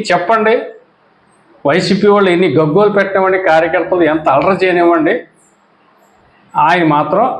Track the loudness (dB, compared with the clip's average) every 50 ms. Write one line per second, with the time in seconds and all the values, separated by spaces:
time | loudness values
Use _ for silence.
0 | -2 -2 -2 -2 0 -2 -2 0 0 0 0 -2 -4 -8 -16 -20 _ _ _ _
1 | _ _ _ _ _ _ _ _ _ _ _ _ -4 -2 -2 -2 0 -2 -2 0
2 | 2 2 2 2 2 2 2 0 0 0 0 0 0 2 2 2 2 2 2 0
3 | -2 -2 -2 -2 0 0 -2 0 0 2 2 2 2 0 -2 -4 -2 -2 0 0
4 | 0 0 0 0 0 0 0 0 0 0 -2 0 0 0 0 2 2 2 2 2
5 | 0 -2 -2 -4 -8 _ _ _ _ _ _ _ _ _ _ _ _ _ _ _
6 | _ _ _ _ _ _ _ _ _ _ -4 0 0 2 2 2 2 2 2 0
7 | 0 0 0 0 0 -2 -2 -2